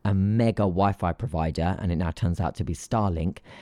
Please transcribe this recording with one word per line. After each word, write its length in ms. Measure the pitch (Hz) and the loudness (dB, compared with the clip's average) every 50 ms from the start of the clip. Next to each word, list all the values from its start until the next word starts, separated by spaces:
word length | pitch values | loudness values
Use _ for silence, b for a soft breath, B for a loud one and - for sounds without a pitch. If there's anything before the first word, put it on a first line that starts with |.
| _ | _
a 80 | 104 101 | 0 2
mega 480 | 95 95 101 110 113 117 113 110 - | 2 2 2 4 4 2 2 2 2
Wi-Fi 500 | 101 98 87 90 98 101 95 - - 87 87 | 0 0 2 2 2 2 2 0 -2 -2 -2
provider, 640 | - - - - 82 80 80 78 78 80 87 95 - | -2 -4 -4 -2 0 0 0 0 0 0 0 0 0
and 120 | - 87 | -2 -2
it 40 | - | 0
now 160 | - 92 82 | 0 0 -2
turns 280 | 82 - - 87 85 - | -2 -2 0 0 0 0
out 140 | 95 78 - | -2 -4 -2
to 80 | - - | -4 -4
be 120 | - 85 | -4 -4
Starlink, 640 | - - - - 113 107 98 85 80 82 87 - - B B B B | -8 -6 -4 -2 0 0 0 0 0 -2 -2 -4 -6 B B B B